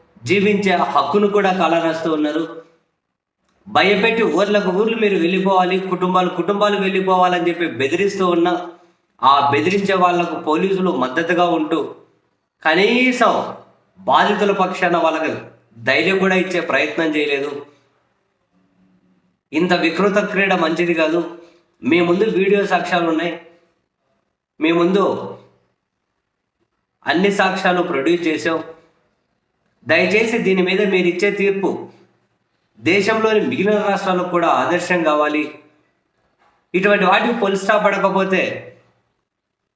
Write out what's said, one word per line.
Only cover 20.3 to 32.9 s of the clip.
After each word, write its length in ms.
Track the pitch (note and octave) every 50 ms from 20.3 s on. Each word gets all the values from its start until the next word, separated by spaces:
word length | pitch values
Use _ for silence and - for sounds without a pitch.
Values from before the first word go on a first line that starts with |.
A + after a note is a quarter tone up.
| F#3 F#3 G3 F#3+ F#3
మంచిది 400 | E3+ E3 D#3+ E3+ E3+ F3 E3+ E3+
కాదు. 440 | E3 D#3+ D#3 E3 E3+ E3 - - - - - _ _ _ _ _ _ -
మీ 180 | B2 D#3+ F3
ముందు 220 | F3 F3 F3 G3 A3+
వీడియో 440 | A3 F3+ F3+ F#3+ G3 G3+ G3+ F#3+
సాక్ష్యాలు 420 | - F#3+ F3 F3 - F#3 F3 E3+ E3
ఉన్నాయి, 320 | D#3+ D#3 E3+ F3 E3+ - - - - _ _ _ _ _ _ _ _ _ _ _ _ _ _ _ _ _ _ _ _ -
మీ 100 | D3+ D#3+
ముందు 640 | E3+ F3 E3+ F3+ F#3+ G3+ F#3 - - - - - - - - _ _ _ _ _ _ _ _ _ _ _ _ _ _ _ _ _ _ _ _ _ _ _ _ _ _ _ _ _ _ _ -
అన్ని 260 | C3 C#3+ E3+ G3 G3+
సాక్ష్యాలు 520 | G3 - F#3+ F#3 F3+ - - F#3 F3+ F3+ E3+
ప్రొడ్యూస్ 380 | - F3 C3+ C3+ E3 F3 E3+
చేసాం. 420 | E3+ D#3 D3+ C#3 - E3+ D#3+ D#3+ - - - - _ _ _ _ _ _ _ _ _ _ _ _ _ _ _ _ _ _ _ _ -
దయచేసి 500 | A#2+ D#3 F3 F#3 F3+ F#3+ A3 A3+ A3 A#3+
దీని 240 | G#3 E3+ F#3+ F#3+ F#3
మీద 200 | F3+ F3+ F#3+ G3+
మీరు 260 | G#3+ F#3+ F#3+ F#3 E3+
ఇచ్చే 240 | F3 E3 - - -
తీర్పు 580 | - - G3 G3+ G3 G3 E3 C#3+ - - - - - - _ _ _ _ _ _ _ _ _ _ _ _ _ _ _ -
దేశంలోని 600 | A2 D#3